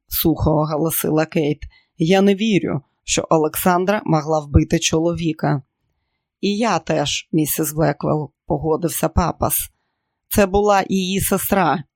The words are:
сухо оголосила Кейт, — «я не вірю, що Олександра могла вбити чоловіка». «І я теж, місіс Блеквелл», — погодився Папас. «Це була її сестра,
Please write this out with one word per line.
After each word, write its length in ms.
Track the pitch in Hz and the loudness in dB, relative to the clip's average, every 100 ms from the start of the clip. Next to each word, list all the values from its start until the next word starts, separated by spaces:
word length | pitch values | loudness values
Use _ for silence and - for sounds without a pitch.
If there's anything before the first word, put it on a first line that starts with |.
| _ | _
сухо 440 | - 165 147 151 | -2 0 0 2
оголосила 760 | 156 151 147 160 - - 156 156 | 0 0 -2 -2 -2 0 0 0
Кейт, — 380 | 170 147 151 - - _ - | 0 -2 -2 -8 -20 _ -2
«я 240 | 165 190 | 2 4
не 140 | 196 196 | 4 2
вірю, 460 | 226 180 - 135 - _ | 2 2 0 -4 -8 _
що 240 | - - - | -4 -4 2
Олександра 720 | 160 151 - 185 175 185 214 - | 2 2 0 0 2 0 -2 0
могла 340 | 156 147 156 | 0 0 -2
вбити 400 | 147 156 151 165 | 2 2 2 0
чоловіка». 840 | - 160 170 165 165 151 151 139 - _ _ _ _ _ _ _ | 0 0 0 -2 -4 -2 -2 -2 -6 _ _ _ _ _ _ _
«І 160 | 196 202 | -2 0
я 220 | 226 170 | 0 -2
теж, 500 | - 156 139 - - | -2 -2 -2 -4 -2
місіс 420 | 160 151 - 151 | -2 0 -2 -2
Блеквелл», — 580 | 151 151 147 151 151 143 _ - | 0 0 0 -2 -2 -4 _ -6
погодився 640 | 143 156 151 160 - 160 | -4 -2 -2 -2 -2 -2
Папас. 600 | - 165 - 117 - - _ _ _ _ _ _ - | 0 -2 -2 -4 -4 -6 _ _ _ _ _ _ 0
«Це 100 | 196 | 2
була 380 | 196 208 196 - | 2 2 2 0
її 320 | 190 180 190 | -2 -2 -2
сестра, 640 | - 196 - 196 160 135 - | 0 -2 0 0 2 -2 -6